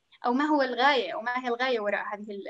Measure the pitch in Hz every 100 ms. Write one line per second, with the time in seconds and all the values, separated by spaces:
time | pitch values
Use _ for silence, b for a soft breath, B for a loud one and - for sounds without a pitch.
0 | _ b 247 247 302 302 254 240 269 269
1 | 185 214 226 247 254 240 262 233 208 196
2 | - 208 214 202